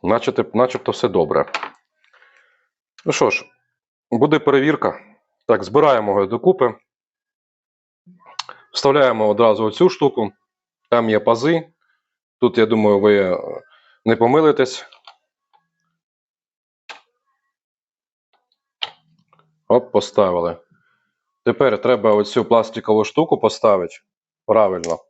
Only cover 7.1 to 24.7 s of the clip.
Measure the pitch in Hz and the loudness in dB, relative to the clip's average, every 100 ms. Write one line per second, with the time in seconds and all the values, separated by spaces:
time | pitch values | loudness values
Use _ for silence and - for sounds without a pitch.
7.1 | _ _ _ _ _ _ _ _ _ _ | _ _ _ _ _ _ _ _ _ _
8.1 | 180 _ - - - _ - 143 143 131 | -20 _ -18 -18 -18 _ -2 0 2 2
9.1 | 113 107 104 117 104 110 - 180 - 147 | 2 0 2 2 2 -2 2 0 2 -2
10.1 | - 107 _ _ _ _ _ _ 120 113 | -2 -6 _ _ _ _ _ _ 0 2
11.1 | 107 104 117 139 165 160 _ _ _ _ | 0 0 0 0 -2 -4 _ _ _ _
12.1 | _ _ _ 120 - 110 113 107 101 104 | _ _ _ -2 2 0 2 2 2 4
13.1 | 104 95 90 - - - _ _ _ - | 2 2 -2 -6 -14 -18 _ _ _ -2
14.1 | 113 117 143 156 147 127 - - _ - | 0 2 4 2 2 -2 -4 -18 _ -20
15.1 | _ _ _ _ _ _ _ _ _ _ | _ _ _ _ _ _ _ _ _ _
16.1 | _ _ _ _ _ _ _ _ - _ | _ _ _ _ _ _ _ _ -20 _
17.1 | _ _ _ _ _ _ _ _ _ _ | _ _ _ _ _ _ _ _ _ _
18.1 | _ _ _ _ _ _ _ - - _ | _ _ _ _ _ _ _ -14 -14 _
19.1 | _ _ _ _ _ _ 120 - 104 - | _ _ _ _ _ _ -2 0 -4 -2
20.1 | - 98 87 85 85 _ _ _ _ _ | 0 0 0 -4 -8 _ _ _ _ _
21.1 | _ _ _ - 113 139 131 123 123 110 | _ _ _ -6 0 0 0 0 0 2
22.1 | 104 104 - 107 117 110 - - 107 107 | 2 0 -2 0 0 0 -8 -2 0 0
23.1 | - 165 - 113 - 113 98 85 - _ | -2 -2 0 -2 0 0 0 -2 -12 _
24.1 | _ _ _ - 107 104 | _ _ _ -2 2 2